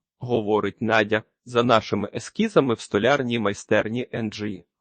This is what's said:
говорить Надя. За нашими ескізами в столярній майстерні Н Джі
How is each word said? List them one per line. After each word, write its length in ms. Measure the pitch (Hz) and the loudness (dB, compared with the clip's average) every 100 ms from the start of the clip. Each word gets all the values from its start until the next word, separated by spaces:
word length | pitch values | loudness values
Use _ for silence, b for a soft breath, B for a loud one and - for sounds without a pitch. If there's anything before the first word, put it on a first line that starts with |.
| _ - | _ -12
говорить 640 | 123 113 104 104 101 - | -4 -2 2 0 0 -4
Надя. 420 | 107 110 104 107 - _ 123 | 0 2 2 -2 -4 _ -4
За 180 | 120 | 0
нашими 460 | 120 113 - 104 101 | 4 4 2 -4 -4
ескізами 600 | 120 - - 220 165 135 | -8 -8 -2 2 2 2
в 60 | 110 | -2
столярній 600 | - 104 120 143 123 117 | -2 0 2 2 0 -2
майстерні 680 | 101 104 - 107 107 120 - | -2 -4 0 0 2 -4 -6
Н 180 | - 110 | -6 -6
Джі 340 | 110 104 90 - _ | -6 -8 -10 -16 _